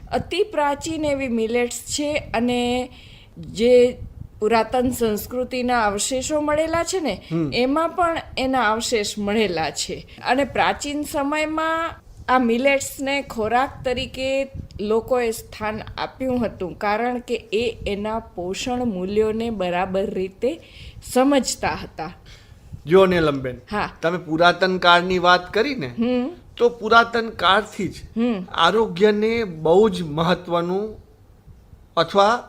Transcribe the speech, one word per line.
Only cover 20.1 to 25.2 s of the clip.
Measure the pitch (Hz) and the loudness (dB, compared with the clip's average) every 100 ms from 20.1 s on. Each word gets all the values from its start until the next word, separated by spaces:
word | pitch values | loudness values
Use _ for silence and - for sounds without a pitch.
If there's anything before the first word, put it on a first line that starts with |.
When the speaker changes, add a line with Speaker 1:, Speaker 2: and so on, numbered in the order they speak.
Speaker 1:
રીતે | 190 190 - 247 - - - - - - | -4 -6 -2 -4 -4 -10 -20 -18 -16 -2
સમજતા | 247 269 277 - - 180 | 2 4 4 0 -2 -4
હતા. | 180 185 - 160 - - - - - - - 143 | -4 -8 -10 -12 -12 -20 -20 -20 -20 -16 -12 4
Speaker 2:
જો | 190 185 | 6 6
નીલમબેન, | 175 156 135 127 120 - | 4 2 0 -4 -10 -6
Speaker 1:
હા. | 208 180 - | -4 -4 -4
Speaker 2:
તમે | 160 175 | -2 -2
પુરાતન | 151 160 175 170 185 185 | -2 4 4 4 2 4
કાળની | 175 175 185 | 6 6 4
વાત | 185 | 2